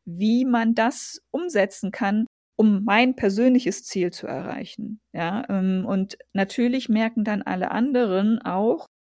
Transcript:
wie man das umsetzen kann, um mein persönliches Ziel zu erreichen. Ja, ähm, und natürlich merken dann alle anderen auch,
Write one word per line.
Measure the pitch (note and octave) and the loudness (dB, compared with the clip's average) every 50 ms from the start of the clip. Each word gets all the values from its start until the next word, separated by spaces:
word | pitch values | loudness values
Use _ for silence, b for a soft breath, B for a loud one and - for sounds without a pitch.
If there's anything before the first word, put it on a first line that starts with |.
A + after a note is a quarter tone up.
| _ | _
wie | F#3 E3+ F3 G3+ A3 A#3 B3 C4 | -14 -6 -2 0 2 2 2 2
man | C4 A#3+ A#3 A3+ A3+ A#3 | 2 0 2 2 2 2
das | A3+ A3 A#3 - - - - - - - _ | 2 2 0 -2 -4 -8 -12 -12 -16 -14 _
umsetzen | - C#4 F4 F4+ D#4+ G#3 F#3+ G3+ - - - F#3 | -6 -6 -6 -2 0 0 0 0 -2 -6 -8 -8
kann, | - - G#3+ G3 G3+ G#3+ A3+ - _ _ _ _ _ | -4 -2 -2 0 0 0 -2 -4 _ _ _ _ _
um | - A3 A3 G#3 F#3+ G3+ | 4 4 4 4 4 2
mein | A3 G3+ A3 B3 B3+ B3+ | 2 4 4 4 2 2
persönliches | - - G3+ G3 G#3 A#3+ C4 B3+ A#3+ B3 - - - - | 0 0 0 2 4 4 4 4 4 2 0 -4 -6 -10
Ziel | - - F#3+ F3 F3 | -6 -4 -2 -2 -2
zu | - - - | -4 -6 -10
erreichen. | - - - F3+ - - - - F#3 - - - - G#3+ G#3+ _ _ - | -8 -8 -8 -8 -8 -8 -10 -10 -12 -12 -12 -12 -12 -12 -14 _ _ -8
Ja, | - E3+ E3 F#3+ G#3+ - | -6 -6 -4 -4 -6 -4
ähm, | - G3 F#3+ F#3 F#3+ F#3+ F#3 F#3 | -2 -2 0 0 0 0 0 -2
und | - G3 F#3+ F#3+ G3 - - - _ - | -2 -2 -2 -2 -4 -6 -14 -18 _ -2
natürlich | G3 F#3+ G3 - - A#3 A#3+ B3 C4 B3 - | -2 -2 0 0 0 2 2 2 0 0 0
merken | A3 G#3+ A3+ A3+ A3+ A3+ G#3 | 2 2 2 0 0 -2 -2
dann | A3 G#3 G3 | 0 -2 -4
alle | - - F#3+ F#3 F3+ - | -4 -4 -4 -2 -2 -2
anderen | - G#3 A#3 C#4+ C#4 B3 B3 G#3 F3+ F#3+ G3+ G#3+ A3+ A3 | 0 0 0 2 2 2 2 2 2 2 2 2 2 0
auch, | - F3+ F3+ F#3 G#3 A#3 C#4+ D#4+ - - _ _ _ | -2 -2 -2 0 2 2 0 0 -4 -10 _ _ _